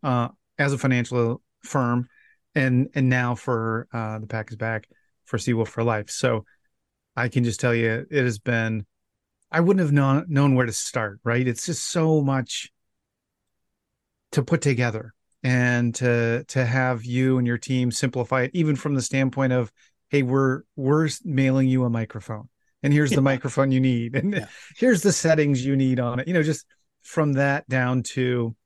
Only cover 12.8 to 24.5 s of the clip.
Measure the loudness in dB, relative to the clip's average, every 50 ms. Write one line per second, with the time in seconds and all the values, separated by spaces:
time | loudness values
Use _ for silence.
12.8 | _ _ _ _ _ _ _ _ _ _ _ _ _ _ _ _ _ _ _ _
13.8 | _ _ _ _ _ _ _ _ _ _ -2 -2 0 0 0 0 2 0 0 2
14.8 | 0 -2 -2 -4 -10 -12 _ _ _ _ _ _ 0 2 2 4 4 2 2 2
15.8 | 0 0 -2 0 0 2 2 2 2 0 0 -2 -4 _ -2 -2 0 0 0 0
16.8 | 0 0 0 -2 -6 -4 -2 0 2 2 2 2 2 0 -2 -4 -4 -2 -2 0
17.8 | 0 0 -2 -2 -4 -2 -2 -2 -4 0 0 0 0 0 0 0 0 0 0 -2
18.8 | -2 -2 -2 -2 -2 -2 -2 0 0 0 0 -2 0 0 2 0 0 -2 _ _
19.8 | _ _ _ _ _ _ 0 0 0 2 2 2 2 2 0 -2 -6 _ _ -4
20.8 | 0 2 2 2 2 0 -4 -6 _ -4 0 2 2 2 4 2 2 2 2 2
21.8 | 2 0 0 -2 -4 -6 -8 -14 -12 -12 -12 -14 -14 -18 _ _ _ _ _ _
22.8 | 0 2 4 4 4 2 2 2 2 2 2 0 -2 -4 0 0 2 2 2 2
23.8 | 2 2 2 0 -2 -2 -4 -2 -2 0 -2 -2 -6 -8